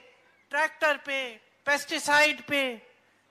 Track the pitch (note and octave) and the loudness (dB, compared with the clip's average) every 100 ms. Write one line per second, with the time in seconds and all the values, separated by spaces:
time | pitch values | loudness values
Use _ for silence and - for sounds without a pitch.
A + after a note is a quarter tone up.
0 | - _ _ _ _ C#4+ D#4 - D#4 C#4 | -16 _ _ _ _ -2 -2 0 0 0
1 | C#4+ C4+ B3+ A3 _ _ - C#4+ C#4+ D#4 | -4 -6 -6 -12 _ _ -2 -2 -2 -6
2 | C#4+ D4 D4+ C#4+ - C#4+ C4+ A3+ - _ | 2 4 4 2 -4 -2 -2 -6 -16 _
3 | _ _ _ | _ _ _